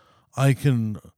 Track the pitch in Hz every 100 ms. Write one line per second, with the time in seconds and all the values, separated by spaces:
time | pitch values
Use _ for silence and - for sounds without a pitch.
0 | _ _ _ - 139 127 143 123 110 104
1 | -